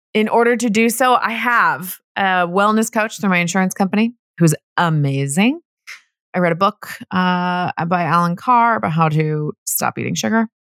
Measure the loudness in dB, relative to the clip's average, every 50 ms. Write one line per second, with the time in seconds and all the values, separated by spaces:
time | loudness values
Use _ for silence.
0 | _ _ -2 -2 0 2 2 2 2 2 2 0 0 0 2 2 2 2 2 2
1 | 2 2 2 2 0 -2 -6 -4 -2 0 2 2 2 2 0 -2 -6 -12 -14 -16
2 | _ _ -4 -2 0 0 2 0 0 0 0 2 2 2 2 2 0 0 0 -2
3 | -2 -2 -4 -4 -2 0 2 2 0 0 0 0 0 0 0 -2 -2 0 0 0
4 | 0 -2 -4 _ _ _ _ 2 2 2 2 0 _ _ -4 -2 0 0 2 0
5 | 0 0 0 -2 -2 -2 0 2 2 2 0 -2 -8 _ _ _ _ -20 -20 -20
6 | _ _ _ _ _ _ -4 0 0 0 0 2 0 0 0 -4 -12 -16 -16 -16
7 | -10 -4 -2 0 2 2 0 0 0 -2 -2 -2 -4 -4 -4 -4 -2 0 0 0
8 | 0 2 2 2 2 0 -2 -2 0 2 2 4 4 2 2 0 -2 0 2 2
9 | 2 2 2 0 0 0 -2 -4 -4 -6 -8 _ -8 -8 -6 -4 -4 -4 -4 -4
10 | -6 -6 -4 -4 -2 0 0 0 -2 -2 _ _